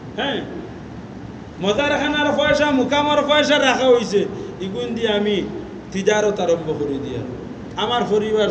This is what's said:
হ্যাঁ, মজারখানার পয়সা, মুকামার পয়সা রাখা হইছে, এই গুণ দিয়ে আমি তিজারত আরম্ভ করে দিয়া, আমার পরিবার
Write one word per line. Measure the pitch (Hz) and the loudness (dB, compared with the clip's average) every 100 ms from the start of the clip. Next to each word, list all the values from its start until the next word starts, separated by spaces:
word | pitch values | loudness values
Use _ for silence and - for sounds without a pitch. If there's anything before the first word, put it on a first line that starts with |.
| - - | -10 -6
হ্যাঁ, | 277 214 - 170 - - - - - - - - - - | -4 -4 -6 -10 -12 -14 -14 -14 -14 -14 -14 -14 -14 -4
মজারখানার | 190 208 285 285 294 294 285 277 | 0 2 2 0 0 0 2 2
পয়সা, | 294 294 302 262 | 2 4 4 2
মুকামার | 240 294 294 294 285 | 2 2 2 2 4
পয়সা | 302 262 294 269 | 4 4 4 4
রাখা | 240 262 | 4 6
হইছে, | 240 190 202 196 - - - | 4 4 0 0 -4 -8 -8
এই | 190 | -6
গুণ | 226 240 226 | -4 -4 -2
দিয়ে | 226 208 | 0 2
আমি | 208 196 135 - - - - | 2 0 -2 -6 -10 -12 -8
তিজারত | 190 190 214 208 190 175 | -2 2 4 4 2 2
আরম্ভ | 165 156 147 | 2 0 -2
করে | 143 135 127 | -2 -4 -6
দিয়া, | 120 123 - - - - - | -6 -8 -10 -12 -12 -10 -4
আমার | 220 240 175 | -2 -2 0
পরিবার | 214 214 214 208 | 0 2 2 2